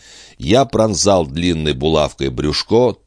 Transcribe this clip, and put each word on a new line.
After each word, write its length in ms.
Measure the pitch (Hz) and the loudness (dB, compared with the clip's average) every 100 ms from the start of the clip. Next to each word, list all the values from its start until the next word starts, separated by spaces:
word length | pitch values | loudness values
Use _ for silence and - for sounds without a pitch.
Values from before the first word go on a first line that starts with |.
| - - - - | -16 -20 -20 -10
я 280 | 67 113 135 | 0 2 2
пронзал 600 | - 110 90 98 95 78 | 0 0 0 2 2 0
длинной 480 | 71 87 80 76 | -2 -2 0 -2
булавкой 560 | 67 78 78 71 - 67 | -2 0 0 0 -2 -6
брюшко 680 | 62 71 76 - 113 123 101 | -4 -4 -4 0 2 2 -2